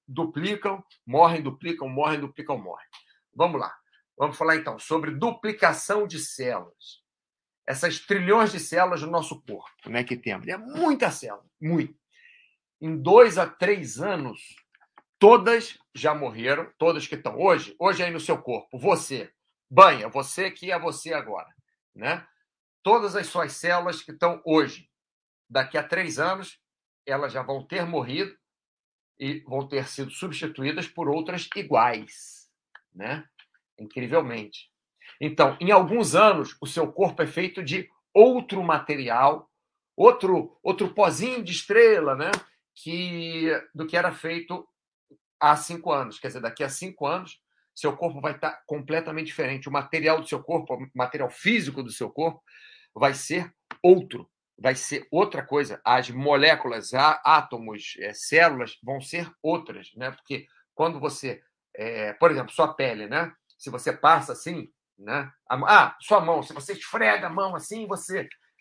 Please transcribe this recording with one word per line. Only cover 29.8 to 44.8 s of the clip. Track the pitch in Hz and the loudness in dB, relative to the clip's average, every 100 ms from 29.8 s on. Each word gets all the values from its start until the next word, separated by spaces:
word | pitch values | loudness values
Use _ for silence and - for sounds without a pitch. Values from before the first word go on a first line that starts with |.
| 131 | -8
sido | - 135 | -10 -12
substituídas | - 143 151 156 156 135 156 170 | -10 -10 -8 -10 -8 -6 -6 -8
por | - 156 | -6 -4
outras | 151 160 175 - 202 | -2 -4 -8 -8 -10
iguais, | 151 135 120 113 - - - - _ _ _ - _ | 0 2 2 0 -10 -20 -20 -20 _ _ _ -20 _
né? | 90 107 151 151 _ _ _ _ - | -12 -10 -10 -12 _ _ _ _ -20
Incrivelmente. | 107 131 123 160 139 117 104 - - _ _ _ - - | -16 -10 0 0 0 -6 -12 -18 -20 _ _ _ -20 -10
Então, | 156 156 139 - | -6 2 2 2
em | 175 | 4
alguns | 202 180 233 180 165 | 6 6 0 2 6
anos, | 214 170 131 - | 6 6 -2 -10
o | 135 | -10
seu | - 160 | -4 -4
corpo | 170 185 - | 0 -2 0
é | 156 | -4
feito | - 185 190 | -4 -6 -6
de | 151 185 180 _ _ | -6 -6 -8 _ _
outro | 196 240 247 - 196 | 8 8 8 -4 -6
material, | 170 151 139 147 123 117 139 156 - _ _ _ _ - | 0 0 0 -6 -2 4 4 2 -6 _ _ _ _ 6
outro, | 220 247 190 175 - _ | 6 6 2 0 -2 _
outro | - 185 190 | -4 -2 -2
pozinho | - 190 135 233 254 | 2 2 2 -4 -6
de | 180 | -6
estrela, | 175 - 214 233 208 147 135 | -8 0 6 8 6 2 -2
né? | 165 196 - _ _ - | -2 -4 -6 _ _ -18
Que, | 160 170 180 170 165 165 160 151 - | -10 -6 -6 -8 -8 -4 -2 -2 -6
do | - 160 | -12 -4
que | 170 | -2
era | 175 | -2
feito | - 165 170 170 180 - _ | -4 -8 -8 -8 -12 -14 _